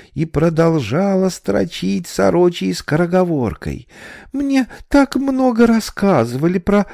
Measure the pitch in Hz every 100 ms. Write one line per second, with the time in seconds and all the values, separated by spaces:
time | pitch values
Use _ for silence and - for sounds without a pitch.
0 | - - 160 143 165 160 165 160 107 139
1 | 202 190 190 - - 202 180 - 185 196
2 | 175 - 190 175 180 175 190 175 - 151
3 | 175 185 180 156 113 82 80 69 - -
4 | - - - 269 277 269 240 - - 277
5 | 269 262 277 262 254 226 233 226 - -
6 | 202 151 117 123 165 185 175 202 196